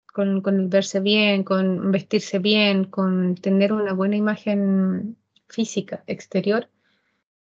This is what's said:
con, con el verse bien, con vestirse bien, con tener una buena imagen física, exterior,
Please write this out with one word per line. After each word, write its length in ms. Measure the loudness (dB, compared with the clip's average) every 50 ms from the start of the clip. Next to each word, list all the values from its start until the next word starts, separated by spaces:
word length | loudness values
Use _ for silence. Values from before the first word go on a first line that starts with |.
| _ -10 -4
con, 280 | -2 0 0 0 0
con 180 | 0 0 0 0
el 60 | 0 2
verse 320 | 0 0 0 0 -2 -2
bien, 420 | 0 2 2 4 4 4 2 2 0
con 480 | 0 0 0 2 0 0 0 0 0
vestirse 480 | 0 0 0 -2 -2 -2 -2 -2 -4 -2
bien, 460 | 0 2 2 4 4 2 2 0 0
con 500 | -2 -2 -2 0 0 0 0 0 0 -2
tener 380 | -2 0 0 2 2 2 2 0
una 200 | 0 -2 -2 -2
buena 220 | -2 -2 0 0
imagen 1000 | 0 0 -2 -2 -4 -4 -2 -2 0 0 2 2 2 0 0 -2 -4 -6 -8 -12 _ _ _ _ _ _ _
física, 540 | -6 -6 -6 -4 -4 -6 -6 -6 -10 -12 _
exterior, 640 | -10 -10 -10 -8 -6 -4 -2 0 0 0 -2 -4 -8 _ _ _ _ _ _ _ _ _ _ _ _ _ _ _